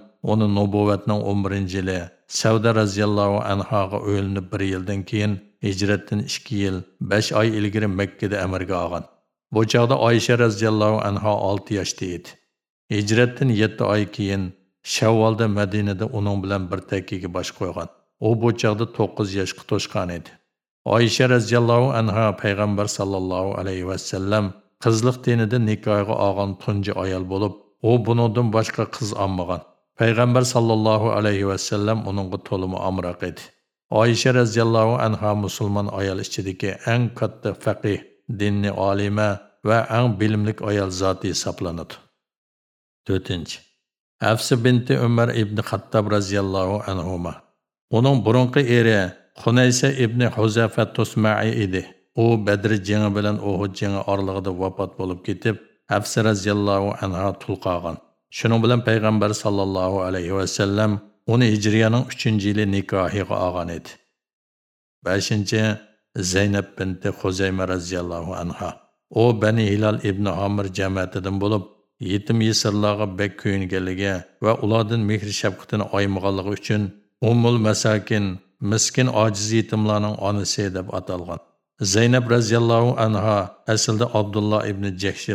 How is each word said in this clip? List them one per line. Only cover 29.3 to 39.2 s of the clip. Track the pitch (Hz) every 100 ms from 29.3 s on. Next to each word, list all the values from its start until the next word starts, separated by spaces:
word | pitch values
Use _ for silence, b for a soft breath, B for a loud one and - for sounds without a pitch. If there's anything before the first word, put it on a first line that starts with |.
| 92 90 87 - _ _ -
Payg'ambar | 117 113 123 123
sallallohu | 123 123 113 110 110 107 110
alayhi | 104 107 98 98
va | 95
sallam | - 104 104 110 101
uningga | 98 95 95
to'limi | - 98 92 92
omroq | 95 95 87 87
edi. | 90 80 - _ _ _ _
Oysha | 107 117 113 131
raziyallohu | 127 120 110 113 113 110 123
anha | 113 104 107 104
musulmon | 98 - 104 101 101
ayol | 98 98 95
ichidagi | 104 - 95 95 101 95 -
eng | 120 117 -
katta | 110 - 110
faqih, | 92 - 101 110 95 - _ -
dinni | 98 104 101 101 98
olima | 98 101 101 104